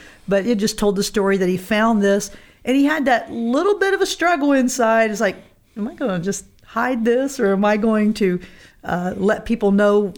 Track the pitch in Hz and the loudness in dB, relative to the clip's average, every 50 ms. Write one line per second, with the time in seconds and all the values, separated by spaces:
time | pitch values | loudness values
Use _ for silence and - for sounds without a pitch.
0 | - - - - - - 196 196 185 226 240 202 202 214 - - 214 208 202 196 | -20 -20 -20 -14 -6 -2 -2 0 0 0 0 0 0 -2 -2 -2 0 0 0 0
1 | 202 - - 214 196 196 196 190 185 180 185 180 185 - 220 208 220 226 233 208 | -2 -2 -2 0 0 2 2 2 0 0 -2 -2 -2 -2 0 0 2 2 2 2
2 | 196 196 196 208 202 - - - - - _ _ - - 254 277 277 285 311 320 | 2 2 2 0 -2 -6 -12 -18 -20 -20 _ _ -4 -2 2 2 2 2 2 0
3 | 269 269 240 220 - - - 233 233 233 247 285 359 403 415 - 392 392 392 381 | 0 2 0 0 0 -4 -8 -6 -4 -2 0 2 2 2 0 2 0 0 2 0
4 | 370 - - - 320 349 349 311 277 285 277 262 254 254 - - 233 220 226 226 | 0 -2 -2 0 0 0 0 2 2 2 4 4 2 2 0 0 0 2 2 2
5 | 226 220 208 196 226 190 180 - - _ _ _ _ _ _ 226 202 247 349 - | 2 0 0 -2 -2 -2 -4 -6 -12 _ _ _ _ _ _ -8 -8 -8 -6 -6
6 | 285 240 185 180 165 196 196 - - - _ _ - - - 220 240 247 269 233 | -4 -4 -2 -2 -4 -4 -4 -6 -8 -16 _ _ -20 -10 -6 -4 -2 -2 -2 0
7 | 226 233 233 254 269 277 277 - 240 196 196 190 208 208 214 214 208 226 220 214 | 0 0 2 2 0 -2 -2 0 0 0 2 2 2 2 2 2 2 2 2 2
8 | 208 208 214 - 214 185 180 180 180 - - - - - _ _ - - 170 175 | 2 0 0 0 0 0 0 -2 -6 -10 -20 -20 -20 -20 _ _ -8 -6 -4 -4
9 | 175 180 208 196 190 202 214 - - - 233 233 214 202 196 202 208 208 208 208 | -4 -4 -4 -2 0 0 0 -2 -2 -4 -2 0 2 2 2 4 4 4 2 2
10 | 208 196 - | 0 -2 -6